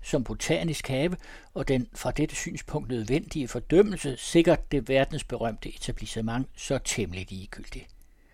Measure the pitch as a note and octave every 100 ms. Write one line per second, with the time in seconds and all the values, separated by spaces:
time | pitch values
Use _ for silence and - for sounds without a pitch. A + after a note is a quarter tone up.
0 | - D3 A2+ G#2+ - D#3+ E3 C#3+ - C3
1 | E3 F3+ - - - - C#3 C3 B2 -
2 | B2+ B2+ D3+ - - - - D3+ A2 B2
3 | G#2+ C#3+ - D#3+ B2 A#2+ - E3+ G#3 F3+
4 | C#3+ B2 - E3+ E3+ D#3+ - C#3+ A#2 C3+
5 | C3+ C#3+ - A#2 A2+ G#2+ - - - A#2+
6 | G#2 A2+ A2 A#2+ C3 - - C3+ - -
7 | F#2 F2+ F#2+ F#2+ F#2+ - - - - -
8 | - - -